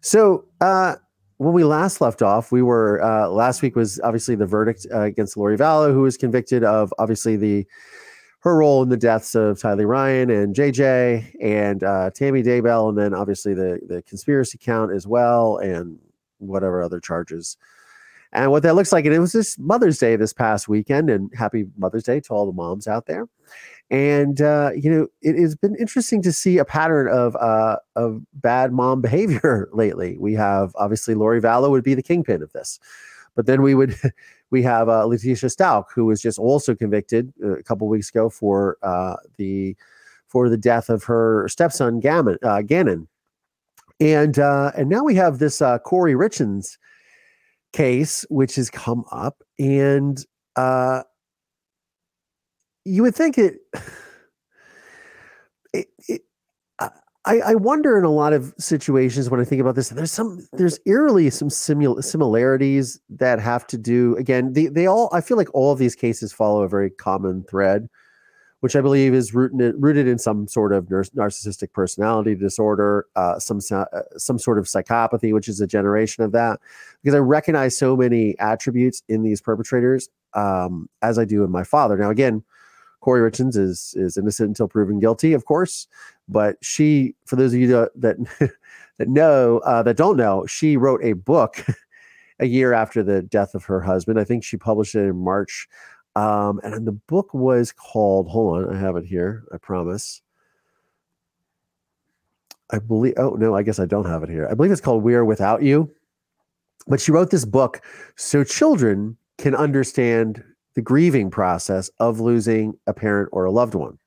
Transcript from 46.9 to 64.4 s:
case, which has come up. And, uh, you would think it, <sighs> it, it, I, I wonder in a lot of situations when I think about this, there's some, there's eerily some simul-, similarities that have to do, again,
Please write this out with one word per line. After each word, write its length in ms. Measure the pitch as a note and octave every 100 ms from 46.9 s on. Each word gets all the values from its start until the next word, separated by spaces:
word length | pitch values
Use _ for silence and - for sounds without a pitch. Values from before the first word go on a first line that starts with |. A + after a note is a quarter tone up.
| _ _ _ _ _ _ _ _
case, 520 | - C#3 B2 D#3 - -
which 240 | D3 C3+
has 160 | - A#2+
come 340 | - - A#2+ A2+
up. 320 | A#2 A#2 - _ _
And, 640 | C#3 C#3 C#3 C#3 C#3+ C3+ - _ _
uh, 480 | - B2+ C3 B2+ C3 - _ _ _ _ _ _ _ _ _ _ _ _ _ _ _ _ _
you 180 | - F#3+
would 120 | A#3+
think 240 | - D#4+ B3+
it, 180 | G3 - _
<sighs> 2000 | - - - - - _ _ _ _ _ _ - - - - - _ _ _ _
it, 160 | - - _ -
it, 140 | - _ _ _ _ _ _ - _ _ _ -
I, 140 | A3+
I 140 | G#3+
wonder 440 | A3 G3+ D4+ D4 A3
in 60 |
a 60 | F3
lot 220 | D3+ D3+
of 220 | D3+ B2+ -
situations 680 | - D#3 - C3+ C3 B2 B2
when 120 | B2
I 40 |
think 160 | B2 C3+
about 140 | B2+
this, 160 | C3+ B2
there's 200 | A#2 D#3+
some, 380 | - A3+ F3+ -
there's 260 | - F3+ D3 -
eerily 420 | G#3+ D4+ G#3 D3+
some 220 | - D3
simul-, 500 | - - D3 D3 A#2+
similarities 960 | C#3 D#3+ C#3 A2 B2+ C3+ C#3 C#3 C3 - _
that 280 | A2 B2+ A#2
have 280 | A2 A#2+ -
to 100 | A#2
do, 380 | A2 A#2+ A#2+ A#2
again, 380 | B2+ B2+